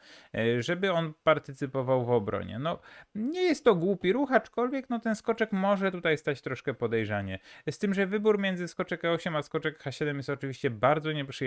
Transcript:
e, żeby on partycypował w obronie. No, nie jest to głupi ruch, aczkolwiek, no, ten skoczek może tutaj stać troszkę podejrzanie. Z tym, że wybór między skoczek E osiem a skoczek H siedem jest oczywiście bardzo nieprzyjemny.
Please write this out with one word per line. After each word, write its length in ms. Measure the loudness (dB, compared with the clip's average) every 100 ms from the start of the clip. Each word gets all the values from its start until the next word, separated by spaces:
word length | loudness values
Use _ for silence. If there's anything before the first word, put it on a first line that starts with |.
| -16 -20 -8 0
e, 280 | 2 2
żeby 280 | 0 -2 0
on 220 | 0 -2 0
partycypował 840 | 2 2 0 -8 -4 -2 2 2 4
w 60 |
obronie. 480 | 2 2 -4 -6 -6
No, 200 | -6 -6 -10 -20 -14 -6
nie 260 | -4 0
jest 240 | 0 4 4
to 100 | 4
głupi 380 | 2 0 2
ruch, 180 | 2 2
aczkolwiek, 580 | 2 2 -2 -2 -2 -4
no, 100 | -4
ten 160 | -2 -2
skoczek 360 | -2 0 0
może 400 | 0 2 2 0
tutaj 260 | 0 0 0
stać 240 | 0 -4
troszkę 320 | -4 -4 -4
podejrzanie. 680 | -2 0 0 0 -2 -4 -8 -12 -12 -10
Z 80 | -4
tym, 160 | -2
że 140 | 0 0
wybór 320 | 0 2 2
między 280 | 0 -2 -6
skoczek 380 | -6 -6 -2 0
E 60 |
osiem 240 | 0 0 -4
a 60 |
skoczek 380 | -2 -4 -4 -4
H 120 | -8
siedem 260 | -4 -2 -2
jest 120 | -4
oczywiście 400 | -4 -6 -4 -4
bardzo 420 | 2 4 4 0
nieprzyjemny. 220 | -4 -6 -4